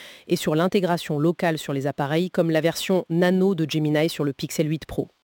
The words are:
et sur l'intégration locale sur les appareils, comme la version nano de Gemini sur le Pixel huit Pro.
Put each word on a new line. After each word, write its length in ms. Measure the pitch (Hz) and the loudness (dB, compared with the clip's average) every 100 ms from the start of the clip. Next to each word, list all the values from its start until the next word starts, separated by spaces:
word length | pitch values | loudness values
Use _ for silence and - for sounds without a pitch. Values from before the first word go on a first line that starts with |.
| - - - | -16 -14 -4
et 80 | 175 | -2
sur 180 | - | 0
l'intégration 640 | 156 185 208 175 170 - 147 | 2 2 2 0 -2 -2 0
locale 400 | 160 170 175 160 | 0 2 -2 -2
sur 140 | - | -4
les 160 | 139 139 | -4 -4
appareils, 420 | - 139 160 180 | -4 -2 0 0
comme 220 | - 165 | 0 2
la 80 | 160 | 2
version 460 | 160 - - 185 - | 0 -2 0 0 2
nano 460 | 165 180 185 190 170 | 2 4 4 2 2
de 100 | 156 | -2
Gemini 400 | 156 151 151 165 | 0 0 2 0
sur 160 | - 143 | 0 -4
le 80 | |
Pixel 360 | - 156 - 151 | -4 -6 -2 -2
huit 160 | 156 - | -2 -6
Pro. 260 | - - _ | -6 -8 _